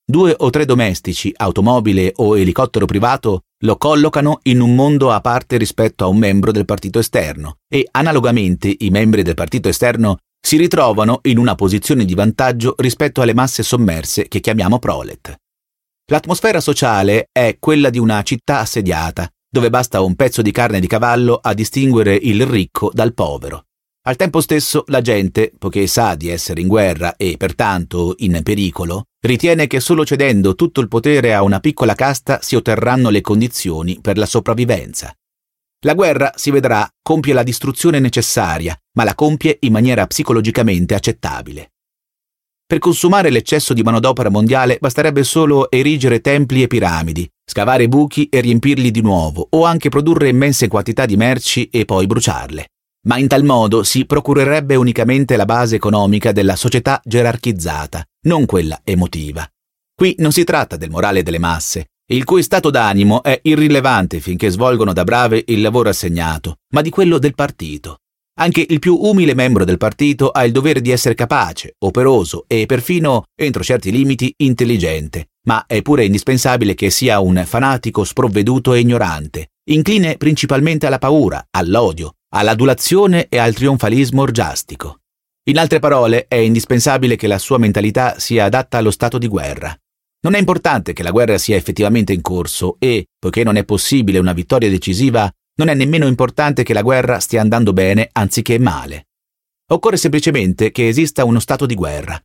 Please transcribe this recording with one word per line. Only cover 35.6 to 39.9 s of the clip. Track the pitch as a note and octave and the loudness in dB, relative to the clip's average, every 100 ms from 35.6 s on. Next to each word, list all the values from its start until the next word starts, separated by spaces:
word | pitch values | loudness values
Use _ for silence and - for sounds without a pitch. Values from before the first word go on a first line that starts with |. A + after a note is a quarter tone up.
| _ _ C#3+ | _ _ -2
La | |
guerra, | E3+ F#3 C#3+ C#3 - | 2 2 2 -2 -2
si | C#3+ | -2
vedrà, | C#3 A#2+ G#2+ G#2 _ | 0 2 0 -2 _
compie | - D#3+ C#3 | -2 -2 0
la | B2+ | 0
distruzione | A#2+ A#2+ C#3 C3 E3+ D3+ | 0 -4 -6 -2 0 2
necessaria, | B2+ B2 - - F#2 D#2 E2 D#2 _ | 2 0 -2 -2 -2 -4 -6 -10 _
ma | A#2 | -2
la | A2 | -2
compie | - D3+ D3+ D#3+ - | 0 0 2 0 0
in | B2+ | 0
maniera | G#2+ B2 | 2 2